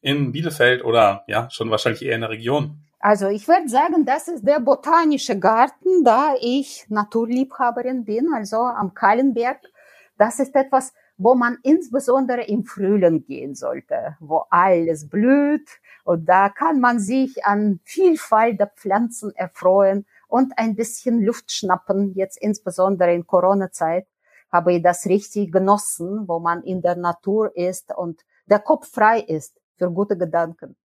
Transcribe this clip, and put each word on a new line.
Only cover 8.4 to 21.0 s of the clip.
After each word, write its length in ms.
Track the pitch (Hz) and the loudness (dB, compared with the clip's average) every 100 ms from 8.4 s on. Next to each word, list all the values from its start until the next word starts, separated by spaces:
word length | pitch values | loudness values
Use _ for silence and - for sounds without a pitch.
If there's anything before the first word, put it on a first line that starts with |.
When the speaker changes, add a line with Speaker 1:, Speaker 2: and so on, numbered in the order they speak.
| 202 220 | -4 -2
Speaker 2:
am 360 | 247 - 196 | -2 -4 -6
Kahlenberg. 680 | - 196 226 269 233 240 294 _ _ _ _ _ _ | 0 2 4 2 0 -4 -6 _ _ _ _ _ _
Das 220 | 220 - | 0 0
ist 160 | 269 269 | 0 0
etwas, 360 | 269 262 262 _ _ - | 2 -2 -2 _ _ 0
wo 180 | 202 254 | 2 4
man 220 | 240 240 | 2 -2
insbesondere 800 | 269 330 269 254 262 262 254 247 | 2 2 2 -4 0 0 0 -4
im 220 | - 247 - | -2 -4 -6
Frühling 600 | - 196 208 175 160 - | -4 0 4 2 2 -4
gehen 300 | 139 135 135 | -12 -10 -8
sollte, 600 | 127 131 _ - 131 151 | -8 -8 _ -8 -8 -12
wo 240 | 151 160 - | -4 -4 0
alles 580 | 175 190 175 165 151 151 | 2 4 2 0 -4 -6
blüht. 640 | 202 240 285 285 302 - - _ - | 0 4 4 2 -2 -6 -20 _ -12
Und 240 | - 170 165 | -4 -2 2
da 220 | 185 196 | 4 2
kann 300 | - 320 294 | 0 0 2
man 200 | 247 240 | 2 0
sich 460 | 196 262 262 262 202 | -2 -2 -2 -2 -2
an 340 | 208 208 185 | 0 0 -2
Vielfalt 760 | - 311 370 311 - 220 233 208 | -6 0 2 2 0 2 2 0
der 80 | 202 | -4
Pflanzen 680 | _ 208 196 240 233 214 - | _ -2 0 0 -6 -12 -8
erfreuen 680 | 180 - 180 196 196 202 202 _ _ | -10 -2 2 4 4 2 -6 _ _
und 300 | 240 269 - | 0 0 -2
ein 180 | 226 208 | -4 -4
bisschen 480 | 226 - | -6 -6